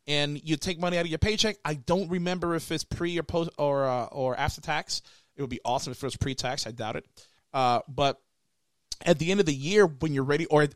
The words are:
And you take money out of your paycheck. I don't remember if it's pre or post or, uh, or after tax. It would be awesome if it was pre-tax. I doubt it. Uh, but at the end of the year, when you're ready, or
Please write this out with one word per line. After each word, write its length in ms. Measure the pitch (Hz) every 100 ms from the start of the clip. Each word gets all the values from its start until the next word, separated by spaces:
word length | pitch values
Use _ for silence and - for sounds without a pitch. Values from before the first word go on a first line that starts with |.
| -
And 360 | 147 147 147
you 120 | 156 151
take 220 | 190 165
money 200 | 175 175
out 40 | 170
of 40 |
your 80 | 156
paycheck. 380 | 208 214 214 -
I 100 | 151
don't 360 | 147 120 180 165
remember 440 | 180 175 180 170 165
if 140 | -
it's 140 | 160
pre 320 | - - 175 170
or 40 |
post 280 | 151 170 165 -
or, 300 | 143 139 135
uh, 200 | 123 113
or 300 | 139 131 123
after 240 | 147 -
tax. 400 | - 151 - - - - _ -
It 40 |
would 100 | 131
be 100 | 123
awesome 280 | 117 135 135
if 100 | 123
it 40 | 135
was 100 | -
pre-tax. 500 | 139 127 123 143 -
I 60 |
doubt 240 | 120 110 135
it. 100 | - - - _ _
Uh, 260 | 135 123 120 -
but 320 | 131 139 - _ _ _ _ _ _ - - 170
at 120 | 156
the 120 | 165
end 100 | 202
of 60 | 160
the 80 |
year, 320 | 139 147 208 180
when 260 | 135 160
you're 120 | 139
ready, 200 | 135 147 -
or 200 | 151 147